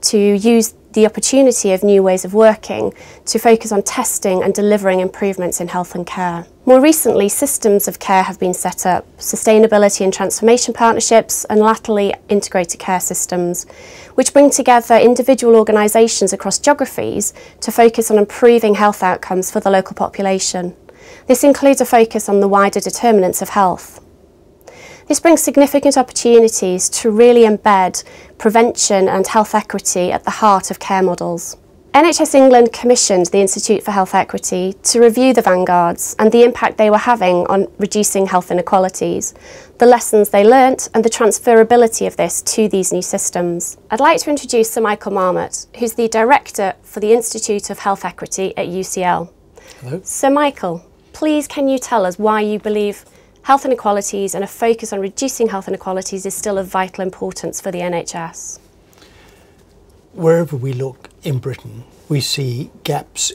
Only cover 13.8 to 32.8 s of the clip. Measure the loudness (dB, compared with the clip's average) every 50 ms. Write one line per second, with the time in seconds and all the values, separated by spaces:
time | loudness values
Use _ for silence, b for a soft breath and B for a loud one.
13.8 | B B B B B B B -2 -2 2 4 4 4 4 4 2 2 2 2 2
14.8 | 4 4 4 4 6 4 4 2 2 2 0 2 4 4 4 6 4 4 2 2
15.8 | 2 2 2 2 2 2 2 0 -2 -2 -2 -4 -6 -6 -6 -2 0 0 0 0
16.8 | -2 -6 -8 -8 -8 -6 -6 -6 -6 -8 B B B B B _ -10 -2 2 4
17.8 | 4 4 4 0 0 2 2 2 2 0 0 2 4 4 6 4 4 2 2 2
18.8 | 2 0 0 0 -2 -2 -2 -4 -6 -4 -4 -4 -4 -4 -4 -2 0 0 2 0
19.8 | 0 -2 -6 -6 -6 -6 -4 -4 -4 -2 -2 -2 -4 -6 -6 -6 -8 -8 -10 _
20.8 | _ B B B B B B B B 0 0 2 4 2 2 4 4 2 2 2
21.8 | 2 2 2 2 2 2 -2 -4 -4 0 0 2 2 2 2 2 2 0 0 -4
22.8 | -6 -6 -6 -2 0 2 2 2 2 0 -2 -6 -8 -4 0 0 0 0 0 -4
23.8 | -10 -16 -20 -20 -20 _ _ _ _ _ _ _ _ _ _ _ B B B B
24.8 | B B B B B -6 -4 0 2 4 4 4 2 0 2 2 2 4 2 2
25.8 | 2 2 2 2 0 -2 -4 -2 2 4 6 6 6 4 2 -2 -4 -4 -2 -4
26.8 | -4 -6 -6 -4 -4 0 2 4 6 6 6 6 6 4 2 2 2 2 2 2
27.8 | 2 0 -4 -8 B B B B B B B -4 -2 2 2 2 2 2 0 -2
28.8 | -2 0 0 2 2 2 0 -2 -2 0 0 0 0 2 0 -4 -2 -4 -8 -8
29.8 | -6 -4 -4 -2 -2 -2 -4 -4 -6 -8 -4 0 2 2 2 2 0 -4 -10 -10
30.8 | -6 -4 -2 0 0 0 -2 -4 -6 -6 -8 -8 -10 -12 -16 -18 _ _ _ _
31.8 | _ _ 4 4 4 4 2 0 0 2 4 6 6 8 8 6 6 4 0 -2